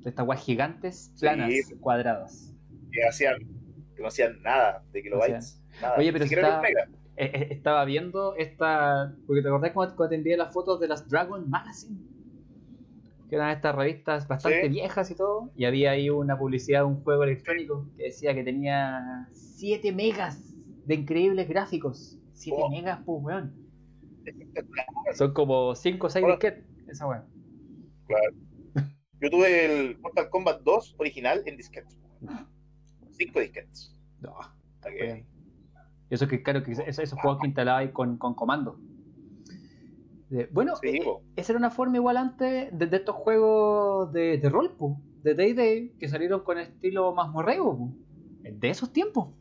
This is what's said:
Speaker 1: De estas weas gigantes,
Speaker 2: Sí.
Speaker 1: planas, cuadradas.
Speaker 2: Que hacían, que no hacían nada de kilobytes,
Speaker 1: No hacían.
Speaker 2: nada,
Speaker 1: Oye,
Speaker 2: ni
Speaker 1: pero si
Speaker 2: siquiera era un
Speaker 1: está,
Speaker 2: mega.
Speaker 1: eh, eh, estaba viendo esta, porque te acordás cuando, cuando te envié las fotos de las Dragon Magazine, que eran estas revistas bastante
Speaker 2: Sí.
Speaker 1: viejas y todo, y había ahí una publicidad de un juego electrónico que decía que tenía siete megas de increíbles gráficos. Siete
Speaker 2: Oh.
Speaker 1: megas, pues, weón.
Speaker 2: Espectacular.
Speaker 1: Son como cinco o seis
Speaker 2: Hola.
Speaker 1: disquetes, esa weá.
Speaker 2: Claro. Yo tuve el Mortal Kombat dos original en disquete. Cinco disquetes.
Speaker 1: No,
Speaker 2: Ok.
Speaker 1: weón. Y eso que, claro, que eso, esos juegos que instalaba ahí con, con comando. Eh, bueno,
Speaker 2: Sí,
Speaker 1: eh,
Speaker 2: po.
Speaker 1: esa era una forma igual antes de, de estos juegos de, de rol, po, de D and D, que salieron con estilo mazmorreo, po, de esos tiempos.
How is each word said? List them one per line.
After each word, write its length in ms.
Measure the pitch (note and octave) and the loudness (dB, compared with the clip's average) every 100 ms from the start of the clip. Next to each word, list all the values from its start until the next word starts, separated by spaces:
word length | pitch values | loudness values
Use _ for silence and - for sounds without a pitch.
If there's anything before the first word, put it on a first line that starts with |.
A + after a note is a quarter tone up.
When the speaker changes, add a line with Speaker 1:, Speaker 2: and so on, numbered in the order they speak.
Speaker 1:
De 60 | - | -10
estas 180 | A#2+ B2 | -4 -2
weas 160 | C3+ | -2
gigantes, 680 | - A#2 C#3+ E3 F#3 F3+ - - | -2 0 -2 -4 -12 -12 -20 -2
Speaker 2:
Sí. 60 | |
Speaker 1:
planas, 300 | D3+ D3+ A#2 E3+ - - | 0 2 0 0 -2 -6
cuadradas. 760 | C3 A#2+ A#2+ G#2+ F#2 - - - - - - | 0 0 2 -2 -4 -16 -20 -20 -20 -20 -10
Speaker 2:
Que 140 | - A#2 | 0 2
hacían, 300 | - C#3 B2 A2 - - - - - | 2 0 0 -6 -16 -18 -20 -20 -10
que 60 | |
no 60 | G#2+ | -10
hacían 340 | - A#2 A2+ | 0 0 0
nada 420 | G#2+ C3+ A2 F#2+ - | 0 2 2 0 -8
de 120 | G2+ | -10
kilobytes, 260 | G2+ G2+ G2 | -4 0 2
Speaker 1:
No 80 | A#2 | 0
hacían. 440 | A#2 - - - | -8 -20 -20 -8
Speaker 2:
nada, 140 | B2 B2+ | -2 2
Speaker 1:
Oye, 80 | D#3 | 2
Speaker 2:
ni 40 | |
Speaker 1:
pero 100 | D#3+ C#3+ | 2 0
si 40 | |
Speaker 2:
siquiera 180 | D#3 D#3+ | 4 4
era 120 | D#3+ | 4
un 60 | F#3 | 2
Speaker 1:
está, 160 | - - | 2 0
Speaker 2:
mega. 120 | - - - | -6 -20 -6
Speaker 1:
eh, 140 | C3+ | -4
eh, 140 | C#3 D3 | -2 -6
estaba 320 | C#3+ - D3+ C#3 | -2 2 2 2
viendo 500 | C#3+ F3+ F#3 G3 G3 | 0 -2 -2 -2 -2
esta, 800 | D#3 - D#3+ D#3 C#3+ C#3 C#3 C#3+ - | -6 0 2 4 4 2 0 -8 0
porque 140 | C#3+ | 0
te 60 | C#3 | 2
acordás 220 | C#3 E3 | 2 2
cuando, 240 | F3+ F#3 - | 0 -2 0
cuando 140 | E3 | 0
te 60 | D#3+ | 2
envié 220 | D#3 F3 | 2 2
las 160 | E3 | 2
fotos 260 | F3 F3+ F3+ | -2 0 0
de 80 | E3 | 0
las 200 | D3 A2+ | -2 -2
Dragon 400 | D3 F3 G3 D#3 | -2 0 -4 -4
Magazine, 500 | D3+ - - - G3 - - - - - - - - - - - - - | -4 -6 -18 -14 -16 -16 -20 -20 -20 -20 -20 -20 -20 -20 -20 -20 -20 -6
que 60 | D3+ | -2
eran 160 | D3+ | 0
estas 240 | D3+ D3+ C#3 | 0 -2 0
revistas 520 | C3+ - - D3+ C#3+ | 0 -2 -4 -4 -2
bastante 360 | C3+ D#3+ E3 | -2 0 2
Speaker 2:
Sí. 60 | D#3+ | 2
Speaker 1:
viejas 420 | D3+ F#3 G3+ F#3+ | 0 -2 -4 -4
y 40 | F3 | -2
todo, 360 | F#3+ G#3 A#3+ - | -2 -2 -6 -2
y 100 | B2 | 0
había 260 | C3 C#3 | 4 4
ahí 180 | C#3 C#3+ | 4 2
una 300 | D3 C#3+ C3+ | 0 0 0
publicidad 400 | C3+ C3 B2+ C#3 | 0 -2 2 4
de 60 | C#3+ | 4
un 180 | C#3 | 0
juego 200 | C#3+ C#3+ C#3+ | 2 4 4
electrónico 640 | C3+ - E3+ D3 C#3+ C#3+ - | 0 -2 -4 -2 -6 -6 -8
que 80 | B2+ | -8
decía 280 | C3 D3 | -4 -2
que 100 | C3 | -2
tenía 840 | B2+ C3 C#3+ C#3 C3+ C3 B2+ B2+ B2+ | -2 -2 0 0 -2 -4 -8 -12 -14
siete 600 | - - - G3+ G#3 G#3 | -20 -20 -12 -4 -2 0
megas 640 | F#3+ A3 G3+ F3+ C#3 - - - - - | 0 0 0 -4 -8 -16 -20 -20 -18 -2
de 100 | D3+ | -2
increíbles 520 | C#3+ D#3+ F#3 F#3+ E3+ | 0 2 4 2 0
gráficos. 680 | E3 G3 E3+ C#3 B2 - - - | -2 -2 -4 -4 -8 -16 -20 -20
Siete 240 | - - D3 | -16 -6 -2
Speaker 2:
Oh. 60 | D3 | -2
Speaker 1:
megas, 300 | D3 F3 E3+ C#3+ | -2 -4 -6 -6
pues, 160 | D#3+ | -6
weón. 300 | C#3+ F#3 C#3+ - - - - - - - - | -4 -6 -8 -14 -20 -20 -20 -20 -20 -20 -18
Speaker 2:
Espectacular. 600 | - - - - - - - - | -18 -12 -12 -10 -8 -8 -6 -6
Speaker 1:
Son 200 | - C#3 | 0 0
como 420 | C#3+ C#3+ C3 B2+ B2 | 2 2 4 2 0
cinco 320 | F3+ F3+ E3+ | -2 -2 -2
o 20 | |
seis 140 | F3+ F#3 | 2 4
Speaker 2:
Hola. 100 | F3+ | 4
Speaker 1:
disquetes, 300 | G#3+ - - - - | 2 -2 -18 -20 -18
esa 180 | C#3+ D3 | -10 -8
weá. 220 | A#2+ A2 - - - - - - - - | -8 -10 -20 -20 -20 -20 -20 -20 -20 -2
Speaker 2:
Claro. 260 | G#2+ G#2+ - - - - - - - _ _ | 2 2 0 -20 -20 -6 -4 -4 -6 _ _
Yo 80 | C#3+ | 0
tuve 360 | F3 F#3+ F3 D#3+ | 6 6 6 4
el 340 | D3+ C3 A2+ | 2 0 -4
Mortal 300 | - - D#3+ | -2 0 0
Kombat 320 | F#3 F#3 D3+ | 0 0 0
dos 340 | C3 G3+ - - | 4 4 2 -6
original 460 | D#3 - B2 E3+ G3 | -6 -2 0 0 -2
en 120 | C#3 | -12
disquete. 320 | - - - - - _ A2+ B3+ - - - _ _ _ - | -18 -18 -20 -20 -20 _ -14 -14 -14 -20 -20 _ _ _ -20
Cinco 300 | - - - | -8 -2 0
disquetes. 520 | A2 - - - - - - _ | -2 -4 -18 -20 -20 -20 -20 _
Speaker 1:
No, 100 | - | -18
Speaker 2:
Ok. 600 | - - - _ _ - - | -16 -18 -20 _ _ -14 -6
Speaker 1:
weón. 240 | A#2 A#2 - - - - - _ - _ - | -6 -6 -14 -20 -20 -20 -20 _ -20 _ -6
Y 60 | C3 | -2
eso 120 | C#3 | 0
que, 140 | B2+ | 0
claro, 220 | - C#3 | 0 -2
que 80 | B2 | -2
eso, 120 | A#2 D#3+ | -6 -6
esos 320 | C#3+ D#3 C#3 | -6 -6 -2
juegos 200 | C#3+ C#3 | 0 0
que 60 | C#3+ | -2
instalaba 320 | B2+ B2 C3 | 0 2 2
ahí 120 | C3+ | 0
con, 260 | - B2 A#2+ | -2 -2 -2
con 160 | B2 | -4
comando. 460 | A#2+ A#2 D3 B2 - - - - - - - - - - - - - - - - | -2 0 0 -2 -8 -20 -20 -20 -20 -20 -20 -20 -20 -20 -20 -20 -20 -20 -20 -8
Eh, 160 | C3 A#2 | -6 -2
bueno, 240 | D3+ C4+ E4 | 0 0 0
Speaker 2:
Sí, 100 | C3 | -2
Speaker 1:
eh, 140 | C3 | -2
Speaker 2:
po. 200 | - G2 - - | -2 -4 -6 -10
Speaker 1:
esa 160 | F3+ | -2
era 60 | A#3 | 0
una 100 | A#3+ | 0
forma 260 | A#3+ B3+ B3 | 0 0 2
igual 180 | A#3+ B3 | 2 2
antes 520 | C4 - B3+ C4 C4+ E3+ | 0 -2 -2 -2 -4 -2
de, 100 | E3+ | 0
de 100 | F#3 | 0
estos 180 | F#3+ G3+ | 0 -2
juegos 1000 | - A3 A3 A3 G#3+ G#3 G3+ G3 F#3 | 2 4 6 6 6 4 2 2 0
de, 240 | D#3 E3 D#3 | 0 2 4
de 120 | C#3+ | 4
rol, 260 | D#3+ E4+ - | 4 0 -2
po, 240 | C#3+ C#3+ - - | -4 -4 -10 -4
de 100 | D3+ D3+ | 0 4
D 80 | G3 | 4
and 60 | A#3+ | 4
D, 380 | A#3 A3+ A#3+ - | 4 2 -2 -10
que 80 | D3+ | -6
salieron 340 | D#3 E3+ F#3+ | -2 0 0
con 140 | F#3+ E3+ | 0 -4
estilo 560 | E3+ - F#3 F#3+ F#3 | -4 -4 -2 2 0
mazmorreo, 640 | F3 E3 D#3 F#3 D#4+ D#4 C3 | 2 -2 0 0 2 0 0
po, 160 | B2 C3 - - - - | -6 -8 -18 -20 -20 -18
de 260 | - G#2 A#2+ | -16 -4 -2
esos 240 | F#3 B3 | -2 -2
tiempos. 400 | - G#4 F#4 D#3 - | 0 0 0 -4 -8